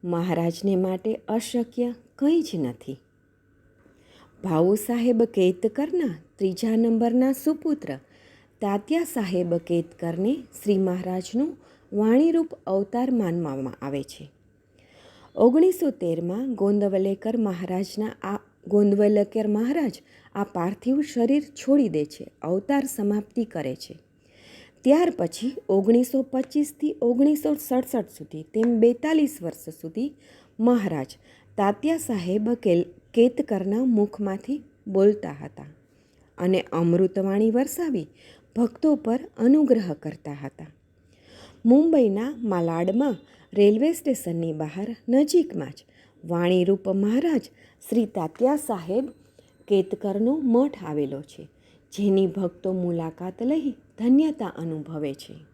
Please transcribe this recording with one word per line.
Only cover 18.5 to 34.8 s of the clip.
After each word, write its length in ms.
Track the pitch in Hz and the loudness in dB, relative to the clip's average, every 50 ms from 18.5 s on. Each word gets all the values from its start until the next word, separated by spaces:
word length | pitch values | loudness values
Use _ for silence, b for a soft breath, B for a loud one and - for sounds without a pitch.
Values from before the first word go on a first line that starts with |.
| _ _ _ - | _ _ _ -2
ગોંદવલેકર 800 | 190 208 208 208 202 202 208 208 214 202 202 202 - 220 220 214 | 0 2 4 4 4 4 4 4 4 2 0 0 -2 -4 -2 0
મહારાજ 540 | 208 208 226 240 285 330 302 233 175 - b b b b b b b | 0 0 0 0 -2 -2 -2 -4 -4 -8 b b b b b b b
આ 80 | - 202 | -6 -6
પાર્થિવ 580 | 196 - 185 170 180 196 - - 247 262 285 | -6 -4 -4 -4 -4 -4 -4 -2 -2 0 0
શરીર 420 | 294 294 - 240 233 226 269 294 294 | -2 -2 -2 0 2 2 2 0 0
છોડી 460 | - - - - - 269 285 269 214 | -4 -14 -12 0 2 4 4 4 2
દે 160 | 160 156 147 | 0 -2 -4
છે, 260 | 147 - - - - _ _ | -4 -6 -16 -18 -20 _ _
અવતાર 440 | - 151 180 190 196 - 277 285 269 | -4 -2 -2 -2 0 0 0 0 0
સમાપ્તિ 600 | 262 - - 208 202 202 208 208 - _ - 226 | -2 -4 -4 -2 0 0 -2 -4 -4 _ -4 -4
કરે 300 | 220 - 170 143 135 127 | -4 -4 -8 -6 -6 -8
છે. 240 | - - - - - _ _ _ _ b b b b b b b b b b b b | -8 -12 -18 -18 -20 _ _ _ _ b b b b b b b b b b b b
ત્યાર 320 | _ 254 277 311 359 359 - - | _ 4 6 6 6 2 0 -2
પછી 340 | 180 170 - - 226 247 262 - - _ | -4 -4 -4 -6 -8 -8 -8 -8 -4 _
ઓગણીસો 520 | 190 196 196 208 233 240 254 254 - 269 | 2 2 4 4 4 4 4 2 0 -4
પચીસથી 720 | 262 262 - 262 262 254 - 294 294 294 - _ - 302 - - | -4 -2 -4 -4 -4 -2 -2 -2 -2 -2 -4 _ -4 -4 -2 0
ઓગણીસો 540 | - 240 247 233 277 294 302 294 302 302 302 | 0 0 2 4 4 2 2 2 0 -2 -2
સડસઠ 540 | 294 - - 262 254 254 - - 240 196 - | -2 -2 -2 -2 -2 -2 -2 -4 -4 -4 -6
સુધી, 340 | - - 156 - - 156 156 | -10 -20 -18 -14 -14 -14 -14
તેમ 360 | _ _ 220 226 240 240 226 | _ _ 0 2 2 4 6
બેતાલીસ 580 | 214 233 240 233 - 302 320 320 302 269 - - | 6 4 4 4 0 0 2 2 2 0 -2 -6
વર્ષ 280 | 180 165 - - - - | -8 -10 -10 -10 -14 -16
સુધી 420 | 160 - - 160 165 214 247 285 - b b b b b b b b b | -16 -12 -14 -10 -6 -6 -6 -6 -8 b b b b b b b b b
મહારાજ 580 | 220 233 247 240 196 196 165 151 135 - - - b b b b b b b - | 2 4 4 4 2 0 -2 -4 -6 -8 -12 -20 b b b b b b b 0
તાત્યા 400 | 202 196 208 - - 302 330 330 | 0 0 0 0 0 -2 -2 -2
સાહેબ 560 | 320 - 240 202 170 175 185 214 214 220 240 | -2 -4 -4 -4 -2 -2 -2 -2 0 -2 -2
કેલ-, 320 | 240 - 214 175 170 175 - - - _ _ _ | 0 2 2 2 2 2 -2 -6 -20 _ _ _
કેતકરના 720 | - 233 254 247 - - - 220 190 185 196 202 226 262 | 6 6 6 4 0 -4 -4 -2 -4 -2 -2 -2 0 2
મુખમાંથી 800 | 262 240 208 202 208 - - 208 196 190 202 - - 269 294 - - _ _ | 2 4 2 2 0 0 -6 -6 -6 -6 -6 -6 -8 -8 -8 -8 -14 _ _